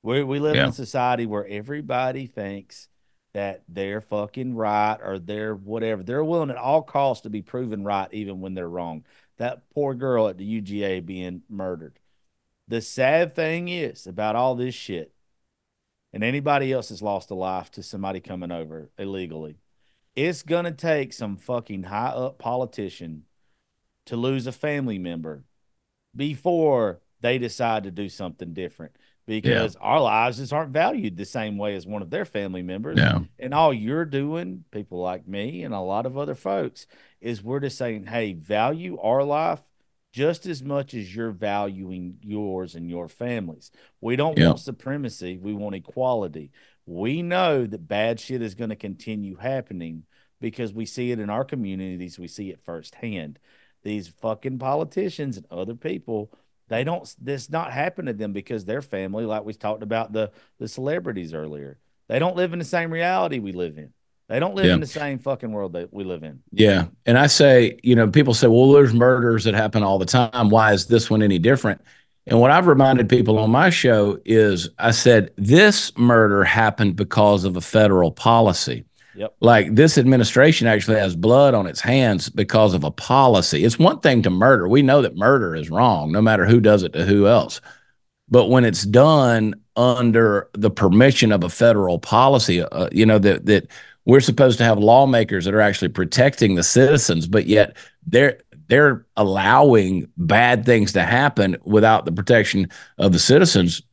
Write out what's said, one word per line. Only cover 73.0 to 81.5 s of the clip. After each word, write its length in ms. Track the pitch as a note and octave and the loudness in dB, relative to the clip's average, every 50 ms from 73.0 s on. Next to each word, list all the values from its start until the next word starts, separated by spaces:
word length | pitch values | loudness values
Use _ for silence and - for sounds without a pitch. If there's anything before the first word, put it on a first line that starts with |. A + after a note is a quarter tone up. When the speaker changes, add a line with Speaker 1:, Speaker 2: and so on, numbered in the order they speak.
| A#2 F#2+ | 2 2
Speaker 2:
people 300 | B2+ A#2+ A2 G#2+ A2 G#2+ | 2 2 4 2 2 2
on 120 | A2 A2 | 2 2
my 200 | A#2 C#3 F3 F#3 | 2 4 4 2
show 480 | E3+ - - B2+ A2+ G#2+ G#2 G#2 G2 - _ | 2 2 2 2 4 4 2 0 -2 -4 _
is 420 | - A2+ A2 G#2+ G#2 G2 F2 E2+ - _ - | 2 4 4 4 4 2 0 -4 -8 _ -2
I 120 | - A#2 | 0 0
said, 400 | A2+ - - B2 A#2+ A2 G2 - _ | 0 4 4 6 6 6 4 0 _
"This 600 | - G2+ G2+ C3+ E3+ G#3 G#3 G3+ - - - _ | -6 2 4 6 8 8 6 4 2 -2 -4 _
murder 480 | - A#2+ A#2+ A#2+ A2+ A2 G#2 G2+ G2+ F#2+ | 2 4 4 6 6 6 4 4 2 2
happened 500 | F2 - A2 A2+ G#2+ G#2 - G#2+ G2+ E2+ | 2 2 2 2 2 2 2 0 0 0
because 480 | G2 G2+ - - A2+ G#2 G#2 G#2 F#2+ F2+ | -2 -6 -2 2 4 4 4 4 2 0
of 120 | G2 F2+ | -2 -4
a 60 | F2+ | -4
federal 500 | E2 - - A2 G#2+ G#2 G2 F2+ F2 D#2+ | -8 0 2 4 4 6 6 4 4 2
policy." 720 | - - - A2+ A#2 A#2 A2+ G2+ E2+ - - - B1 A#1 - _ _ _ _ _ _ | 0 0 2 4 4 6 4 2 2 0 -4 -6 -8 -10 -12 _ _ _ _ _ _
Speaker 1:
Yep. 180 | G2 G#2 A2 _ _ | -12 -12 -12 _ _
Speaker 2:
Like, 340 | - A#2 A#2 A2 G2 D#2 A2 | 4 6 6 6 4 4 4
this 220 | A2 D3+ D#3+ - | 4 6 6 6
administration 720 | D3+ B2 C3 C3 B2 A2+ - - B2+ C3+ D#3+ D3+ - A2+ A#2 | 4 4 4 4 4 2 2 4 6 6 6 6 4 2 2
actually 300 | A2 G#2 - A2+ A2 G#2+ | 2 2 2 0 0 0
has 180 | G2 F#2+ F2 | 0 -2 -4
blood 380 | E2 F2+ A2 A#2+ C3+ C#3+ C#3 | 0 2 4 6 6 6 4